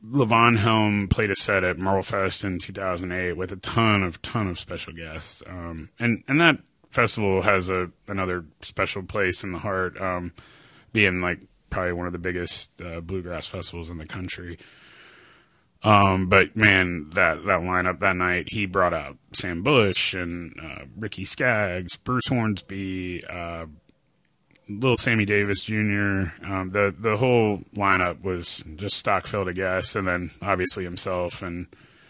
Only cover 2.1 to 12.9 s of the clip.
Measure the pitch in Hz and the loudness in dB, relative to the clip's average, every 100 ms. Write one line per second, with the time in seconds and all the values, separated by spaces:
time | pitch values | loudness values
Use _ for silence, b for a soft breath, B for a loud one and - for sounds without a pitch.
2.1 | 101 95 - 101 90 - 98 95 87 90 | -2 0 -2 -4 -4 -6 -6 -4 -4 -4
3.1 | 90 90 85 92 95 - - 113 104 92 | -4 -2 -4 -6 -8 -4 2 4 4 2
4.1 | 82 - 120 101 87 - 85 - 85 82 | -4 -6 -4 -2 -4 -8 -10 -10 -12 -12
5.1 | 78 - - - 90 85 82 76 _ 120 | -8 -8 -10 -12 -12 -10 -10 -14 _ 0
6.1 | 113 - 139 170 139 - _ _ - 117 | 0 0 4 4 4 -4 _ _ 0 2
7.1 | - 101 95 95 98 90 92 90 _ - | 2 2 2 4 2 2 -2 -2 _ -10
8.1 | 98 92 90 78 _ - - 95 - 90 | -6 -4 -4 -8 _ -12 -4 -2 -2 -6
9.1 | 107 95 90 101 85 104 95 92 85 95 | -2 0 0 -6 -6 -4 -2 -4 -4 -4
10.1 | 90 90 - b b b b b 113 101 | -4 -6 -12 b b b b b 4 4
11.1 | 90 90 90 - _ _ - 90 87 87 | 4 -2 -4 -8 _ _ -4 -2 -2 -4
12.1 | 87 90 90 87 - - _ 87 | -6 -4 -4 -2 -4 -6 _ -12